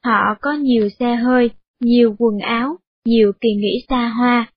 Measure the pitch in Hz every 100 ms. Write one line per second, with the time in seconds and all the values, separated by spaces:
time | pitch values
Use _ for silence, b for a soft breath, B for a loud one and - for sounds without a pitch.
0 | 247 214 214 214 285 294 277 233 208 -
1 | 240 240 247 254 240 - _ _ 240 240
2 | 233 208 233 208 - 233 262 359 _ _
3 | 226 226 208 196 233 208 202 247 - 254
4 | 233 226 247 240 226